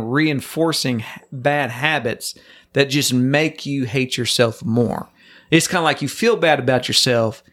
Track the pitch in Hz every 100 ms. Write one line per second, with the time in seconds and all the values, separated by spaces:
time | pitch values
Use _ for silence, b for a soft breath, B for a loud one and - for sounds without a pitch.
0 | 113 135 156 139 - - 165 156 147 120
1 | 113 B - 135 131 147 131 117 151 151
2 | 117 - - - B B B 139 139 139
3 | 131 127 127 143 156 156 139 139 123 139
4 | 127 - 117 - 120 110 113 117 117 -
5 | - b b b b 160 160 185 160 139
6 | 143 - 226 208 165 143 123 127 - 117
7 | - 120 113 - _